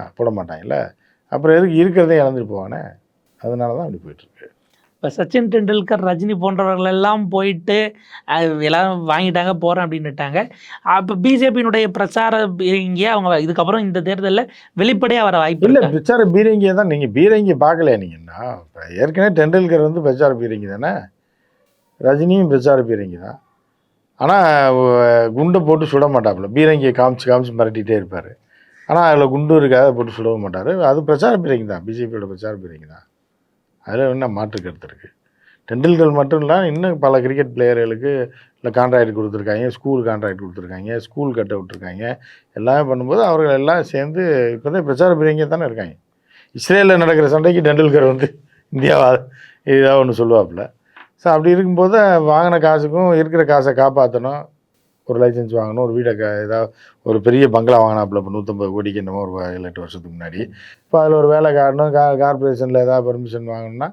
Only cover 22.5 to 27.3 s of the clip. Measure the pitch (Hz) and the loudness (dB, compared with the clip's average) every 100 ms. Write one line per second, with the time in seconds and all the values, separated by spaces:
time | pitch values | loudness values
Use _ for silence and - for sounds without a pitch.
22.5 | 139 135 135 117 107 98 87 101 - _ | 2 2 0 0 -4 -6 -12 -18 -20 _
23.5 | _ _ _ _ _ _ - 139 196 170 | _ _ _ _ _ _ -4 2 4 4
24.5 | 147 135 127 127 123 120 117 117 117 165 | 4 4 2 2 4 4 4 2 0 0
25.5 | 180 151 156 151 139 143 131 107 92 98 | 2 2 0 2 2 2 2 0 -2 -4
26.5 | 127 156 151 135 123 127 127 127 | 2 4 4 2 2 0 0 0